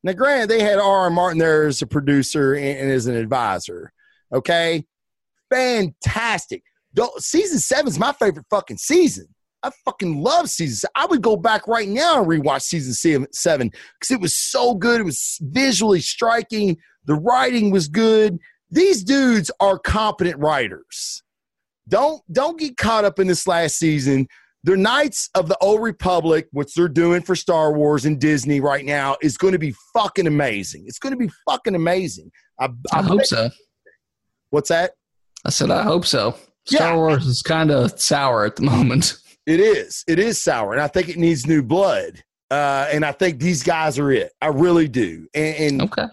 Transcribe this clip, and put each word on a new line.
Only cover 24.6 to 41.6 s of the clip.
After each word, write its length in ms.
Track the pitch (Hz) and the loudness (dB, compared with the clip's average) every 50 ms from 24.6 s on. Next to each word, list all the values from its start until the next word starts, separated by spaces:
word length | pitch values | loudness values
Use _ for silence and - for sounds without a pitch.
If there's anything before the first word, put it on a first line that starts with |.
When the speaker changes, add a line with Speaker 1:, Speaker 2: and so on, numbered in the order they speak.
Speaker 1:
They're 140 | - 156 190 | 0 0 2
Knights 540 | 190 190 220 247 285 302 277 - - - - _ | 2 2 2 2 0 0 -2 -2 -6 -10 -2 _
of 140 | 190 180 156 | -2 0 0
the 80 | 190 - | 0 0
Old 220 | 185 196 214 220 | 2 2 2 2
Republic, 680 | 226 226 - _ - 185 180 170 156 165 160 156 160 _ | 0 -4 -6 _ -2 0 0 2 2 2 2 2 0 _
which 220 | - 143 143 - - | -6 -6 -6 -4 0
they're 140 | 170 175 170 | 0 0 2
doing 340 | 131 160 170 170 175 180 | 2 2 4 4 2 2
for 120 | 175 - 185 | 0 -2 -4
Star 380 | 160 - - 170 160 156 151 | -2 0 0 2 4 4 2
Wars 320 | 147 151 151 147 151 139 110 | 2 2 2 2 2 2 2
and 160 | 151 156 135 | 0 0 2
Disney 400 | 127 151 151 143 113 143 147 143 | 2 2 2 2 0 0 0 2
right 240 | 135 143 139 143 139 | 2 0 0 0 -2
now, 320 | 139 147 143 139 139 139 - | -2 -4 -2 -2 -2 -2 0
is 140 | 151 151 - - | -2 -2 0 2
gonna 200 | 180 190 185 180 | 0 2 2 0
be 160 | 156 147 120 _ _ _ _ | -2 -4 -8 _ _ _ _
fucking 320 | 233 214 196 - - 175 | -2 -2 0 -2 0 0
amazing. 580 | 160 151 147 143 127 107 101 95 - - 73 92 | 2 2 0 0 0 -2 -4 -8 -10 -12 -16 -18
It's 120 | 117 - - | -18 -16 -10
gonna 180 | - 269 269 | -8 -8 -4
be 140 | 247 240 175 - _ _ - | -4 -4 -6 -6 _ _ -4
fucking 260 | - - _ 226 196 | -4 -2 _ -2 -2
amazing. 560 | 170 160 170 180 185 185 143 92 92 80 87 _ _ _ _ _ - | 0 0 0 0 0 -2 -6 -10 -14 -20 -20 _ _ _ _ _ -6
I, 60 | 127 135 120 120 143 - | -6 -6 -6 -10 -8 -2
Speaker 2:
I 60 | - 160 | -2 0
Speaker 1:
I 40 | |
Speaker 2:
hope 160 | 196 170 180 208 | 2 2 2 2
Speaker 1:
bet 80 | - | 2
Speaker 2:
so. 240 | - - 113 113 123 - _ _ _ _ _ _ _ _ _ _ _ _ _ _ _ _ _ _ _ | 2 0 0 -2 -4 -6 _ _ _ _ _ _ _ _ _ _ _ _ _ _ _ _ _ _ _
Speaker 1:
What's 180 | - 147 147 - | -2 -2 0 2
that? 240 | 170 165 175 180 - _ _ _ _ _ _ _ _ - _ | 0 0 0 -2 -6 _ _ _ _ _ _ _ _ -10 _
Speaker 2:
I 40 | - | -6
said, 200 | - - 139 - | -2 -2 0 0
"I 120 | - - | 0 0
hope 220 | 220 214 160 175 175 | 0 0 0 0 0
so." 320 | - - 123 101 113 117 - - _ _ _ _ | 0 -2 0 -2 -2 -4 -6 -18 _ _ _ _
Star 220 | - 269 311 - 165 | 0 0 2 2 2
Speaker 1:
Yeah. 60 | 170 | 2
Speaker 2:
Wars 300 | 165 160 160 151 131 165 | 2 2 2 2 2 0
is 140 | 131 120 - | -2 -2 -2
kinda 480 | - - 160 160 160 151 147 131 120 113 - - | -2 -2 0 2 2 2 2 2 2 0 -2 -2
sour 460 | - - 151 143 139 135 120 110 104 | -2 0 0 0 2 0 2 2 0
at 120 | 107 - | -2 -2
the 60 | - | -2
moment. 520 | - 143 120 104 - 123 123 147 170 - - - _ _ _ _ _ | 0 2 2 2 2 2 2 2 0 0 -4 -6 _ _ _ _ _
Speaker 1:
It 140 | 151 160 170 | 0 2 4
is. 440 | 202 220 202 135 98 - - - - - | 4 4 4 2 -2 -8 -12 -10 -4 -2
It 100 | 165 170 | 0 0
is 200 | 202 233 202 - | 2 0 -2 -2
sour, 340 | - 180 143 117 107 98 | -2 -2 0 0 -2 -2
and 100 | 110 135 | -2 -2
I 60 | 151 147 | -2 0
think 200 | - 185 180 165 | -2 -2 -2 -2
it 80 | 160 | -2
needs 300 | 170 165 165 165 139 120 | 0 2 2 2 0 0
new 160 | 147 160 151 | 2 2 2